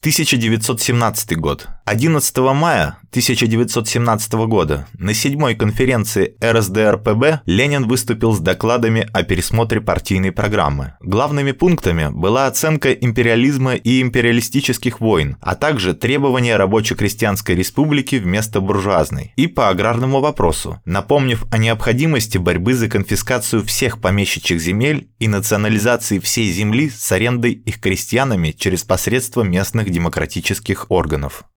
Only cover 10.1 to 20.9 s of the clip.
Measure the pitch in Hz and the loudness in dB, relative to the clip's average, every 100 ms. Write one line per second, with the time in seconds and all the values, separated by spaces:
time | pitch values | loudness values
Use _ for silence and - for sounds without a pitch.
10.1 | 95 92 90 107 104 76 71 67 - - | 0 0 -2 -2 0 0 -2 -6 -10 -4
11.1 | 98 143 147 139 135 180 170 - 82 76 | 0 0 0 -2 2 2 2 2 0 0
12.1 | 65 87 120 135 - 156 156 139 127 123 | -2 0 2 2 0 0 0 0 0 0
13.1 | 113 120 113 131 139 131 123 117 131 127 | 2 2 4 2 2 0 -2 2 2 2
14.1 | 123 117 117 113 135 135 117 123 117 113 | 2 2 2 0 -2 -2 -2 -4 -2 2
15.1 | 95 71 65 - 92 147 147 90 82 127 | 2 0 -4 -6 -2 0 0 -2 -2 0
16.1 | 139 139 127 120 110 95 110 110 127 104 | 0 2 2 2 2 4 2 0 0 -2
17.1 | - 110 98 - 90 92 - 151 147 135 | 0 -2 -2 0 0 0 0 2 0 0
18.1 | 135 92 98 107 107 95 104 95 92 78 | -2 0 -2 0 -2 0 0 2 2 0
19.1 | 67 - - 135 - 113 92 104 117 127 | -2 -8 -2 -2 2 2 2 0 0 0
20.1 | 135 147 143 85 78 - - - | 2 0 2 0 0 -6 -10 -4